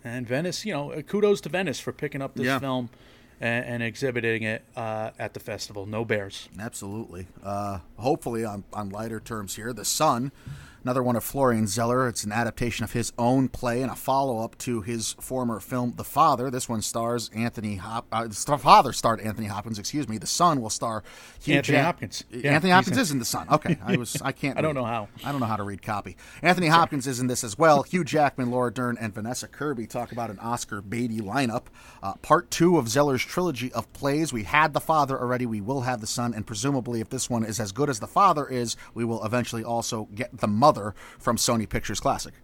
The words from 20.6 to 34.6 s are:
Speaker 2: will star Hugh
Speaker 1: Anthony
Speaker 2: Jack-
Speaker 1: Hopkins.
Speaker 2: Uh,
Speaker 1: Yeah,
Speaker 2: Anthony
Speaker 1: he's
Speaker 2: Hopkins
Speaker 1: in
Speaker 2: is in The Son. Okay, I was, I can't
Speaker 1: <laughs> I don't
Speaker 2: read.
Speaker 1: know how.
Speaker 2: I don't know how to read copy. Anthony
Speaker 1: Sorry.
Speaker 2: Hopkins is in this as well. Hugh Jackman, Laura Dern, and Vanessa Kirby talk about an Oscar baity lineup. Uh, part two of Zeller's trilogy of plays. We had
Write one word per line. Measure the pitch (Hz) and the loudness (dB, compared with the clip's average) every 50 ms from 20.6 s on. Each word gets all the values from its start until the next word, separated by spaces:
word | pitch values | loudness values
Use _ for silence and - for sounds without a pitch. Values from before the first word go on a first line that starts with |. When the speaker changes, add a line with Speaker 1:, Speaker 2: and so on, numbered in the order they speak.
Speaker 2:
will | 113 107 | -2 -4
star | - - 139 120 110 107 - - - - - - - - | -4 -4 -4 -4 -4 -6 -8 -10 -20 -20 -20 -20 -20 -10
Hugh | - 147 143 | 0 2 2
Speaker 1:
Anthony | 139 135 - 147 | 2 4 4 4
Speaker 2:
Jack- | 147 139 | 4 4
Speaker 1:
Hopkins. | - - - - 101 - - - _ 107 | 2 0 -2 -8 -10 -10 -12 -12 _ -10
Speaker 2:
Uh, | |
Speaker 1:
Yeah, | 123 117 143 147 | -2 2 4 4
Speaker 2:
Anthony | 160 160 185 | 4 6 8
Speaker 1:
he's | 180 | 6
Speaker 2:
Hopkins | 185 - 190 131 | 6 6 6 2
Speaker 1:
in | 254 | 2
Speaker 2:
is | 254 160 | 2 2
in | 139 131 | 0 -2
The | 117 | -2
Son. | - - - 82 90 | -2 -4 -4 2 2
Okay, | 139 156 - - 165 - - | 2 2 4 0 0 0 0
I | 107 - | 0 0
was, | 123 120 - - - | 0 0 -4 -6 -4
I | - 135 | -4 -4
can't | 135 - - 139 120 | -4 -2 -4 -2 -2
Speaker 1:
<laughs> | |
I | - | 0
don't | 147 156 147 | -2 0 0
Speaker 2:
read. | 135 | -2
Speaker 1:
know | 123 | -2
how. | 113 117 117 104 - - - - | -2 -2 -4 -4 -8 -12 -10 -8
Speaker 2:
I | 135 143 | -6 -2
don't | 139 | -2
know | 123 | -2
how | 110 110 | -2 -2
to | 101 101 | -2 -4
read | 101 101 98 | -6 -8 -8
copy. | - 117 107 101 - 98 82 - - - - - | -6 -4 -4 -4 -6 -8 -16 -16 -20 -20 -14 0
Anthony | - 170 180 185 180 | 4 4 4 4 6
Speaker 1:
Sorry. | 151 165 165 | 6 8 8
Speaker 2:
Hopkins | 165 - 156 139 120 | 6 6 2 -4 -2
is | 139 131 117 | -2 -2 0
in | 127 | 0
this | 123 127 - - | 0 0 -2 -4
as | 113 104 | -6 0
well. | - 160 165 147 143 127 | 4 8 8 8 6 4
Hugh | - - 185 165 | 2 -2 -2 0
Jackman, | 120 - 156 147 135 - - 127 120 | 2 2 4 4 4 2 0 -2 0
Laura | 123 127 123 123 101 | 0 0 0 0 -2
Dern, | 131 123 120 120 113 | -2 -2 -2 -2 -4
and | 113 110 95 | -6 -6 -6
Vanessa | 113 107 113 127 - - 101 | -6 -6 -6 -6 -8 -8 -12
Kirby | - - 139 151 139 113 113 | -8 -6 -4 -4 -4 -4 -6
talk | 110 - 123 117 - 113 | -6 -6 -6 -6 -6 -6
about | 120 117 110 | -6 -6 -6
an | 104 95 | -6 -8
Oscar | 104 117 120 117 - - 110 101 | -4 -4 -4 -4 -4 -6 -8 -10
baity | 95 98 98 117 123 120 110 110 | -8 -6 -4 -2 -2 -2 -2 -4
lineup. | 107 95 107 139 135 117 107 127 - - - - - - - - | -4 -2 0 0 0 0 0 -4 -6 -8 -20 -20 -20 -20 -18 -10
Uh, | - 98 - - | -8 -8 -8 -8
part | - - 151 170 175 - | 2 4 4 4 4 -2
two | - - 165 180 180 | 0 4 6 6 6
of | 160 120 | 6 4
Zeller's | 117 107 139 147 147 135 123 - | 4 4 4 4 4 4 0 0
trilogy | - - 180 185 175 143 117 123 127 - | -2 -2 -2 -2 -2 -2 -4 -6 -4 -4
of | 113 - _ | -6 -6 _
plays. | - - - 139 139 151 165 147 | -12 -4 -2 0 0 0 0 -2
We | 127 113 104 | -2 -6 -4
had | - - 151 | 2 4 4